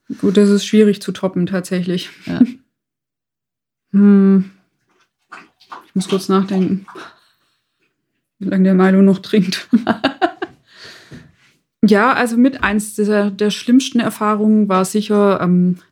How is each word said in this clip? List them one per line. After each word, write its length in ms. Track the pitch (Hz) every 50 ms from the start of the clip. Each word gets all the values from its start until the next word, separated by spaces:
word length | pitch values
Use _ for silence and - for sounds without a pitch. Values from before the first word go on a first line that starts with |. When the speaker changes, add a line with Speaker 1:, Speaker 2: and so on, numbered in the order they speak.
| _ - - -
Speaker 1:
Gut, 180 | - 202 185 208
das 120 | 208 202
ist 160 | 202 202 -
schwierig 360 | - - 214 214 208 202 208
zu 100 | - -
toppen 340 | 185 - - 190 190 185 175
tatsächlich. 640 | 165 190 185 175 - 185 175 175 180 175 175 - - - - -
Speaker 2:
Ja. 160 | - 170 - 254
Speaker 1:
<laughs> 40 | - - - _ _ _ _ _ _ _ _ _ _ _ _ _ _ _ _ _ _ _ _ _ _ _ _ _ -
Hm. 600 | - 196 202 202 202 196 196 196 196 190 190 - _ _ _ _ _ _ _ _ _ _ _ _ _ _ _ _ - - - _ _ _ _ - - - _ _
Ich 80 | -
muss 120 | 190 185 -
kurz 220 | 196 190 - -
nachdenken, 560 | 190 196 190 190 196 190 185 - 196 185 - - - - - - _ _ _ _ _ _ _ _ _ _ _ _ _ _ _ _ _ _ _ _ _ _ _ _ _ -
wie 80 | 196 190
lange 180 | 196 190 185
der 100 | 190 190
Milo 260 | 185 185 190 190 190
noch 160 | 196 196 185 190
trinkt. 500 | - - - 214 180 185 - - - - -
<laughs> 40 | 214 - - - - - 269 277 - 370 349 370 - - - - _ _ _ _ - - - - - - - - - - _ _ _ _ _ _ _ _ _ _ -
Ja, 300 | - 202 214 196 220 262 -
also 220 | - 247 226 233
mit 260 | 233 247 269 269 -
eins 340 | - 196 208 214 208 - -
dieser, 360 | - 208 202 214 208 202 202
der 200 | 196 196 208 208
schlimmsten 500 | 202 - - 240 240 269 262 - - 233
Erfahrungen 680 | 226 226 - - 214 208 214 208 214 214 214 214 208 202
war 160 | 190 185 190
sicher, 560 | 190 - 214 208 - 208 208 202 202 190 -
ähm, 360 | 180 180 180 180 180 180 180 - _ _